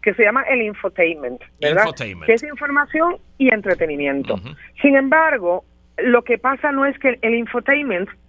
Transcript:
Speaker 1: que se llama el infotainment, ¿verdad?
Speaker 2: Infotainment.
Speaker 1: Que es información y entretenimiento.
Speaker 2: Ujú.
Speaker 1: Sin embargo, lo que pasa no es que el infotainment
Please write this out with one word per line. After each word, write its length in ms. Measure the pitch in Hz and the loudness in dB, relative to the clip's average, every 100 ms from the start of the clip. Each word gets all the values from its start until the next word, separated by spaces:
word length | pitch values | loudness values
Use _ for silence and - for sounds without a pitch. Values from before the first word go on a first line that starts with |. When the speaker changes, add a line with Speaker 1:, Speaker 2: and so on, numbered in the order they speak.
Speaker 1:
que 100 | 214 | -2
se 80 | 202 | 2
llama 200 | 208 240 | 2 2
el 180 | 262 262 | 0 -2
infotainment, 800 | 220 208 196 - 165 160 131 123 - _ | -2 -6 -8 0 -2 0 -8 -10 -16 _
¿verdad? 240 | 147 165 | 0 2
Speaker 2:
Infotainment. 420 | 220 - 117 90 78 | 0 -2 -10 -8 0
Speaker 1:
Que 80 | |
es 80 | 226 | 0
información 720 | 302 285 294 285 285 311 339 392 - - | 0 -8 -2 -2 0 0 0 -2 -12 0
y 140 | 262 | 2
entretenimiento. 840 | 220 202 175 165 143 143 139 135 | 2 0 -2 -2 -2 -2 -2 -4
Speaker 2:
Ujú. 140 | 127 90 151 - - | -6 -8 -20 -20 0
Speaker 1:
Sin 120 | 285 277 | 4 4
embargo, 680 | 269 311 320 277 175 180 _ _ _ - | 4 4 4 2 0 -2 _ _ _ -4
lo 240 | 247 240 | 2 2
que 140 | 240 226 | 2 -2
pasa 320 | 262 269 302 | 0 -2 -2
no 120 | 277 277 | 0 -2
es 120 | 277 | 0
que 200 | 269 233 | -2 0
el 120 | 226 | -2
infotainment 720 | 233 233 247 - 285 285 180 196 - | -2 -2 -6 0 0 0 -4 -6 -10